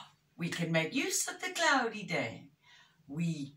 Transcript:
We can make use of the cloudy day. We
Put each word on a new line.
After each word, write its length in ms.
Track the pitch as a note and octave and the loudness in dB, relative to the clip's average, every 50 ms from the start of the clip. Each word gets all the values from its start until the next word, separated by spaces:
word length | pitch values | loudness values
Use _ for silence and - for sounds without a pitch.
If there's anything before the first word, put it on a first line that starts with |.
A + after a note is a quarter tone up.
| - - - _ _ _ _ - | -12 -14 -20 _ _ _ _ -6
We 120 | E3+ E3 | -4 -4
can 220 | - - E3 D#3 | -2 -2 0 2
make 240 | E3 E3 D#3+ - - | 4 2 2 2 0
use 320 | C4+ E4+ F#4+ F#4 - - - | 0 0 0 0 0 -2 -2
of 120 | F#4 - | -4 -6
the 100 | F#4 F#4 | -6 -6
cloudy 520 | F#4 - E4+ D#4 C#4+ C4 A#3 A3+ G#3+ G#3 F3+ | -2 2 4 6 6 6 4 2 -2 -4 -6
day. 460 | E3 E3+ C#3+ B2 A2+ - - - - - _ _ - - - - _ _ _ _ C3+ | -4 -2 -2 -2 -2 -6 -8 -14 -18 -20 _ _ -20 -20 -20 -20 _ _ _ _ -10
We 460 | C#3 D#3+ E3+ E3 D#3+ C#3+ C#3 C#3 - | -4 -2 0 0 0 -2 -4 -8 -10